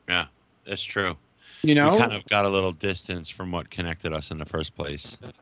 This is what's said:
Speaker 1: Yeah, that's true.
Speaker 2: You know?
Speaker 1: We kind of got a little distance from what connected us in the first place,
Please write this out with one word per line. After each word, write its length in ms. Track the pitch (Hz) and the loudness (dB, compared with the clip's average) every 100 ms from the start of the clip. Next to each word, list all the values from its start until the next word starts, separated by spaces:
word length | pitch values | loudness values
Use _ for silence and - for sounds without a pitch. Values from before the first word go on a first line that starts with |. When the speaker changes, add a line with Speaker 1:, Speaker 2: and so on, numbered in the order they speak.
| - | -2
Speaker 1:
Yeah, 200 | 90 80 _ _ _ - | 0 -2 _ _ _ -10
that's 180 | 95 | -8
true. 340 | - - 95 82 _ _ - - | -4 -2 -2 -4 _ _ -20 -2
Speaker 2:
You 100 | 156 | 4
know? 160 | 147 147 | 6 8
Speaker 1:
We 40 | 196 | 6
kind 160 | 117 | 4
of 100 | 104 - | 0 0
got 180 | 104 101 | 2 4
a 40 | |
little 220 | 98 95 | 2 0
distance 580 | 85 101 92 - 90 80 | -2 -4 -4 -6 -8 -8
from 220 | - 92 | -10 -6
what 180 | 87 - | -6 -6
connected 420 | - 85 82 85 | -6 -6 -4 -4
us 160 | 78 78 | -6 -6
in 80 | 80 | -10
the 80 | 78 | -6
first 300 | 82 78 - | -6 -6 -6
place, 420 | 73 73 - - - - | -8 -8 -10 -12 -16 -20